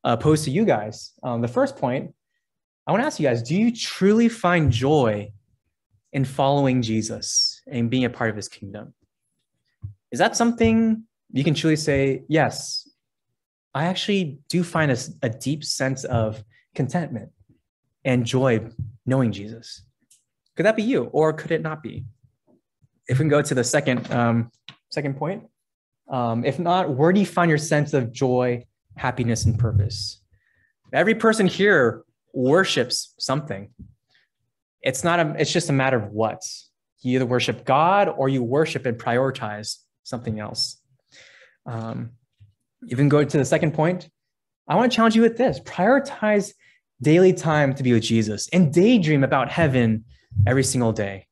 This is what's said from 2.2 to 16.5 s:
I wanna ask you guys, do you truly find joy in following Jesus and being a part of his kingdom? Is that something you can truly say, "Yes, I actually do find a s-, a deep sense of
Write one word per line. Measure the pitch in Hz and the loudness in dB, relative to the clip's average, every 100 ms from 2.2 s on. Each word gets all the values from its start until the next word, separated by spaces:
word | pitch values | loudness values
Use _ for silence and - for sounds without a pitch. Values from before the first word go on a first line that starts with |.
| _ _ _ _ _ _ - | _ _ _ _ _ _ -2
I | |
wanna | 190 | -2
ask | 294 - | -2 -2
you | 143 | 0
guys, | 117 | 0
do | 120 | -2
you | 175 233 | 0 0
truly | 233 - - 190 220 233 | 0 -10 0 4 4 2
find | 226 180 175 143 | 2 0 2 2
joy | 113 131 151 117 104 104 - _ _ _ _ _ _ _ | 2 2 2 2 -2 -8 -16 _ _ _ _ _ _ _
in | 139 | -4
following | 135 - 139 143 135 127 | -4 0 2 2 2 0
Jesus | 113 110 107 113 - - - - - | 0 -2 -4 -8 -4 0 0 -2 -10
and | 127 117 | -4 -2
being | 131 | 0
a | 123 | -2
part | - 117 | -2 -4
of | 104 | -4
his | - | -12
kingdom? | - 101 104 - _ _ _ _ _ _ _ _ _ - - _ | -16 -16 -16 -18 _ _ _ _ _ _ _ _ _ -18 -18 _
Is | 120 | 0
that | 214 | 0
something | 226 233 233 226 226 226 220 - _ _ | 2 0 2 2 4 2 0 -6 _ _
you | 123 | -2
can | 139 | 0
truly | 151 160 156 | 0 0 0
say, | 156 139 139 135 - | 0 0 0 -2 0
"Yes, | 156 131 - - - - _ _ _ _ _ _ _ _ | 0 2 -2 -10 -12 -12 _ _ _ _ _ _ _ _
I | 135 170 | -4 -2
actually | 180 - 202 165 135 _ | -2 -2 0 -2 -8 _
do | 175 | -2
find | 170 165 151 | 0 0 2
a | |
s-, | 120 - - | 0 -4 -6
a | 123 | -6
deep | 113 131 147 | -4 -6 -6
sense | - - 131 135 | -6 -4 -4 -4
of | - 120 110 107 - | -4 -2 -2 -6 -16